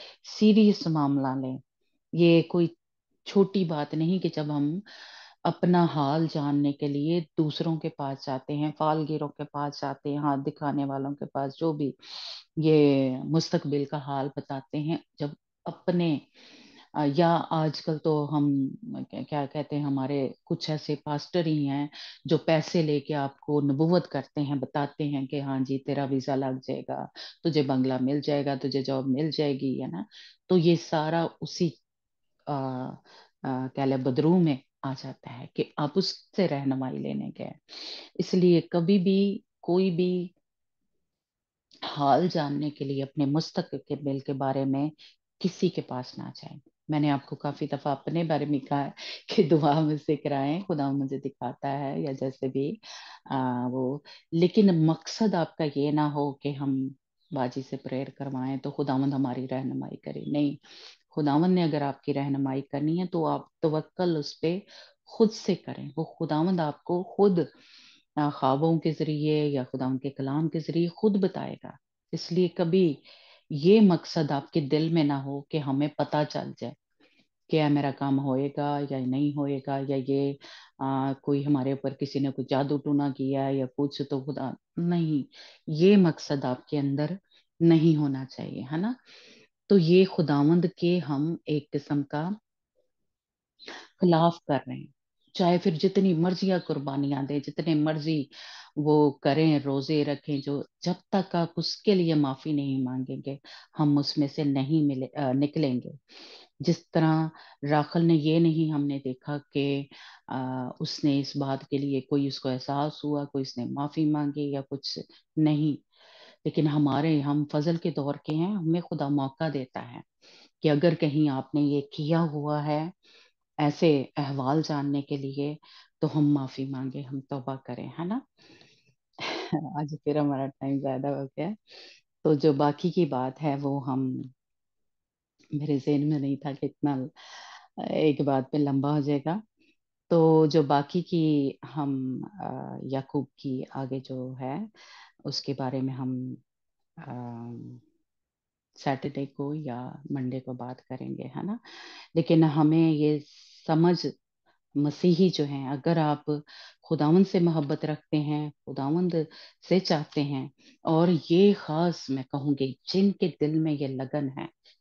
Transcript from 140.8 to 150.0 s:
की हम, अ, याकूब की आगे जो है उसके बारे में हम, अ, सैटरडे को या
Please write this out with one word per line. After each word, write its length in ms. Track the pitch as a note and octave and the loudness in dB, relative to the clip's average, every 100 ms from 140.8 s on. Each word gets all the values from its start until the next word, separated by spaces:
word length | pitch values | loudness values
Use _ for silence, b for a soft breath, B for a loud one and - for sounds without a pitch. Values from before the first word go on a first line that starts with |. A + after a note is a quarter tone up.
| D3 F3+ | 2 -4
की 560 | E3+ F3 D#3 D3 C#3 - | 0 0 2 2 0 -4
हम, 580 | - D3+ C#3+ C3+ C3 B2+ | -12 -6 -4 -2 -4 -6
अ, 560 | - G3+ - C3 C3 C3 | -10 -10 -10 -8 -10 -10
याकूब 420 | C3 C3+ C3+ D3 C#3 | -6 -6 -4 -4 -6
की 360 | _ C#3 B2+ | _ -8 -8
आगे 380 | - C3+ C3 C3+ | -8 -10 -6 -8
जो 340 | C3+ B2+ B2+ | -8 -10 -10
है 360 | B2+ C3 D#3 A3 _ B B B _ | -8 -8 -8 -10 _ B B B _
उसके 300 | C#3+ C#3 - | -8 -8 -6
बारे 260 | C3+ C3 C3 | -6 -4 -4
में 140 | C3 | -4
हम, 420 | B2+ B2+ B2+ B2+ - _ _ _ _ _ - | -4 -6 -6 -8 -12 _ _ _ _ _ -20
अ, 140 | C3 B2 A#2+ A#2 A#2+ A#2 A#2+ B2 _ _ _ _ _ _ _ _ _ - | -14 -12 -12 -12 -12 -14 -16 -18 _ _ _ _ _ _ _ _ _ -10
सैटरडे 480 | D3+ C3+ D3 C#3+ C#3 | -4 -4 -4 -6 -8
को 280 | - C#3+ | -8 -8
या 480 | D3+ C#3+ A#2+ B2+ - | -6 -8 -8 -10 -12